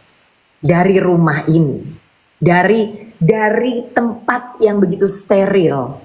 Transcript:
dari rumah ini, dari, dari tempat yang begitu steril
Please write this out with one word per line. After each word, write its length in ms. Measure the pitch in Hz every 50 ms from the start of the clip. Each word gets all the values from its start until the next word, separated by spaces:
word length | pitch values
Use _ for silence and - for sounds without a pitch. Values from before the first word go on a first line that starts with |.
| _ _ _ _ _ _ _ _ _ _ _ _
dari 380 | - 147 170 170 180 190 196 190
rumah 460 | 170 180 175 170 165 160 147 151 -
ini, 360 | - 156 165 160 139 120 98 101 143 160 - _ _ _ _ _ _ _
dari, 520 | _ 147 160 170 180 180 190 220 226 214 - - - - - -
dari 720 | - 170 160 220 214 214 214 214 220 233 254 240 240 240
tempat 680 | - - 262 233 233 208 - - - 247 247 - - - -
yang 200 | 226 208 208 202
begitu 260 | 196 180 185 190 196
steril 920 | 190 - - - - 214 196 196 196 - 196 175 151 139 135 123 123 135 -